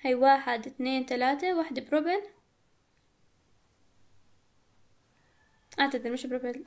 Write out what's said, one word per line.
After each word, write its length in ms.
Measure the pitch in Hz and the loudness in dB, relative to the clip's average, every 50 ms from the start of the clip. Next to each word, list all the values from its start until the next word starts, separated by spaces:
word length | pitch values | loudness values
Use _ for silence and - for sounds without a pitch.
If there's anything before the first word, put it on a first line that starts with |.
هي 140 | - 262 254 | 0 0 2
واحد، 520 | 247 262 269 277 269 269 247 240 226 220 | 6 6 6 6 6 4 -2 -4 -4 -4
اثنين، 400 | 262 - - 247 262 262 262 254 | -8 -8 -4 -2 -2 0 -2 -2
ثلاثة، 480 | 254 254 247 247 262 285 285 359 370 359 | -2 -2 0 2 0 0 0 0 0 0
واحد 260 | 330 320 - 254 262 | 0 -2 -2 -4 -8
بروبل. 420 | - - 285 302 302 330 370 403 403 - - _ _ _ _ _ _ _ _ _ _ _ _ _ _ _ _ _ _ _ _ _ _ _ _ _ _ _ _ _ _ _ _ _ - - - - - _ - _ _ _ _ _ _ _ _ _ - _ _ _ _ _ _ _ _ _ _ _ _ _ _ _ _ _ - - | -4 0 0 0 2 2 -2 -2 -4 -8 -18 _ _ _ _ _ _ _ _ _ _ _ _ _ _ _ _ _ _ _ _ _ _ _ _ _ _ _ _ _ _ _ _ _ -20 -20 -20 -20 -20 _ -20 _ _ _ _ _ _ _ _ _ -20 _ _ _ _ _ _ _ _ _ _ _ _ _ _ _ _ _ -2 0
أعتذر، 320 | 277 277 269 240 233 233 247 | 0 0 0 -2 -4 -4 -6
مش 140 | 254 - | -4 -6
بروبل، 380 | 247 247 254 254 247 240 269 - | -4 -6 -4 -4 -6 -8 -8 -10